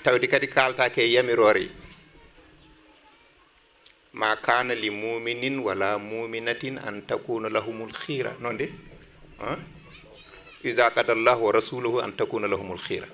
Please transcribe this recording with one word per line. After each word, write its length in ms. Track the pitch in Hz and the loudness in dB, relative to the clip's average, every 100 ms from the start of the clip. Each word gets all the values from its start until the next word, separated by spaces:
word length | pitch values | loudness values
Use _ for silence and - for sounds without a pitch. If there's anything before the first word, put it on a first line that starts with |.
tawde 240 | - 127 120 | 2 2 2
kadi 200 | 139 135 | 0 2
kalta 420 | - 131 127 127 | 2 2 2 0
ke 120 | 123 117 | 4 4
yamirore. 600 | 120 123 117 107 98 90 - - - - - - - - _ - - _ _ _ _ _ _ _ _ _ _ - _ _ | 4 4 4 6 4 0 -10 -20 -20 -20 -20 -20 -20 -20 _ -20 -20 _ _ _ _ _ _ _ _ _ _ -20 _ _
Ma 220 | - 107 110 | -2 0 0
kana 400 | - 120 123 117 | 2 2 2 -2
li 140 | 107 | -4
muminin 720 | 104 110 117 117 120 127 135 | -4 -4 -4 -4 -4 -4 -2
wala 340 | 113 95 98 104 | -2 0 0 -2
muminatin 800 | 101 110 113 113 117 117 135 131 107 | -4 -8 -6 -6 -4 -4 -6 -8 -10
an 160 | 101 | -10
takuna 460 | 98 110 - 113 110 | -6 -6 -4 -4 -2
lahumul 440 | 107 107 110 110 | -2 -4 -10 -10
khira. 440 | 110 - 143 120 - | -12 -8 -4 -4 -6
Non 180 | 120 110 | -8 -6
de? 80 | 151 - - - - - - - | -6 -8 -20 -20 -20 -20 -20 -12
Hein? 260 | 110 151 - - - - - - - - - - | -8 -8 -10 -20 -20 -20 -20 -20 -20 -20 -20 -8
Iza 280 | - 117 117 | -4 4 4
qada 220 | - 117 | 6 2
Allahu 320 | 113 113 120 113 | 4 6 6 4
wa 60 | |
rasuluhu 520 | 104 110 127 120 120 | 2 0 -4 -2 0
an 80 | 107 | -2
takuna 340 | 98 107 113 104 | -4 -4 -2 -2
lahumul 300 | 95 98 90 | -2 -4 -10
khira. 280 | - 92 - | -6 -8 -8